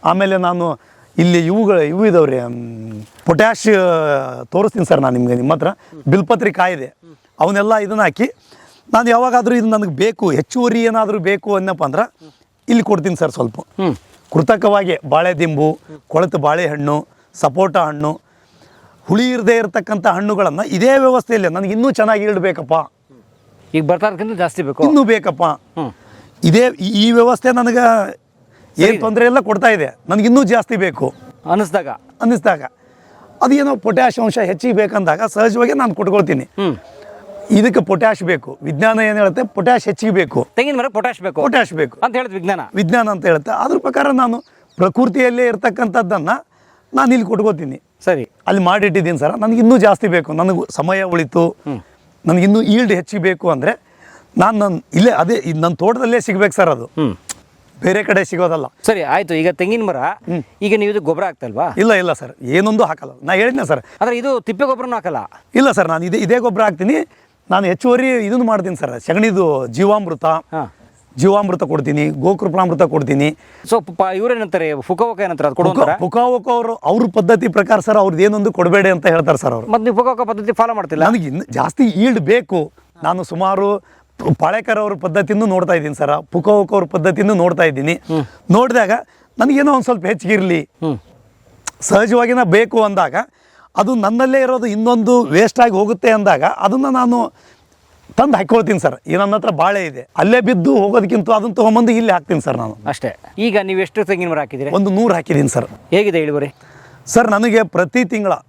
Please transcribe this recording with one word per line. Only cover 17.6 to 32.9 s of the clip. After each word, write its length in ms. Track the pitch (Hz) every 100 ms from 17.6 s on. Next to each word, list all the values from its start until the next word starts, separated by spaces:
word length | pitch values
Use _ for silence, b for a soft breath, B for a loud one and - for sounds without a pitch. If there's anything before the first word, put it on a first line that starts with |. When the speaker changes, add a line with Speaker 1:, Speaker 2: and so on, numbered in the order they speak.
| 190 160
Speaker 1:
ಹಣ್ಣು, 440 | 160 147 151 156 _ b b b b b b b -
ಹುಳಿ 200 | 202 254
ಇರದೇ 260 | 254 208 233
ಇರತಕ್ಕಂಥ 500 | 208 220 - 214 202
ಹಣ್ಣುಗಳನ್ನ 520 | 180 208 202 190 147 214
ಇದೇ 300 | 185 233 269
ವ್ಯವಸ್ಥೆಯಲ್ಲಿ 520 | 262 254 - 226 185
ನನಗೆ 220 | 165 196
ಇನ್ನೂ 200 | 220 254
ಚೆನ್ನಾಗಿ 320 | 247 214 214
ಈಲ್ಡ್ 160 | 208 196
ಬೇಕಪ್ಪ, 340 | 180 175 139 160 143 _ _ 131 _ _ _ _ _ 156
Speaker 2:
ಈಗ 60 | 151
ಬರ್ತಾ 220 | 175 208
ಇರೋದಕ್ಕಿಂತ 300 | 185 214 214
ಜಾಸ್ತಿ 240 | 175 -
ಬೇಕು, 220 | 147 143
Speaker 1:
ಇನ್ನೂ 200 | 285 302
ಬೇಕಪ್ಪ, 400 | 233 220 196 147
Speaker 2:
ಹ್ಮ್. 480 | 170 143 _ - 143 - b b b _
Speaker 1:
ಇದೇ 260 | 165 175 247
ಈ, 380 | - 190 208 220
ಈ 40 |
ವ್ಯವಸ್ಥೆ 400 | 233 233 247 254
ನನಗೆ 240 | 247 240 240
Speaker 2:
ಸರಿ 1080 | 240 226 190 - _ _ _ _ _ -
Speaker 1:
ಏನ್ 100 | 185
Speaker 2:
ಇದೆ. 40 | 220
Speaker 1:
ತೊಂದರೆ 280 | 220 220 240
ಎಲ್ಲ 140 | 254
ಕೊಡ್ತಾ 280 | 202 214 247
ಇದೆ, 300 | 208 139 - -
ನನಗೆ 160 | 196 214
ಇನ್ನೂ 180 | 247
ಜಾಸ್ತಿ 320 | 233 233 - 226
ಬೇಕು 380 | 185 139 208 - - - 156
Speaker 2:
ಅನ್ನಿಸ್ದಾಗ, 360 | 180 196 185 143 113 _ _
Speaker 1:
ಅನ್ನಿಸ್ದಾಗ 420 | 233 233 208 165 131 _ b